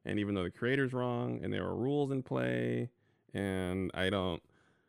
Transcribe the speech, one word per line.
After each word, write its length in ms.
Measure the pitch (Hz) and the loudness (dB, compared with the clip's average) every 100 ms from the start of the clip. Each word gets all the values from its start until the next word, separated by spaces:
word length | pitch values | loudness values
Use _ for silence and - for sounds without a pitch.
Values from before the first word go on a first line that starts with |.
And 140 | - 101 | -2 0
even 160 | 101 | 2
though 80 | 101 | 2
the 80 | 87 | 0
creator's 420 | - 117 139 131 | 0 0 2 2
wrong 480 | 123 123 120 123 120 | 0 0 0 -2 -2
and 80 | 101 | -2
there 120 | 101 | -2
are 120 | 92 92 | -2 0
rules 340 | 127 147 139 | 2 2 2
in 120 | 135 | 0
play, 680 | - 131 123 123 120 120 120 - _ _ _ | -2 -2 0 0 0 0 -2 -8 _ _ _
and 560 | 98 98 95 92 92 92 | -4 -2 0 0 0 -2
I 160 | - 92 | 0 0
don't, 320 | 98 92 82 - _ _ _ | 2 0 -2 -8 _ _ _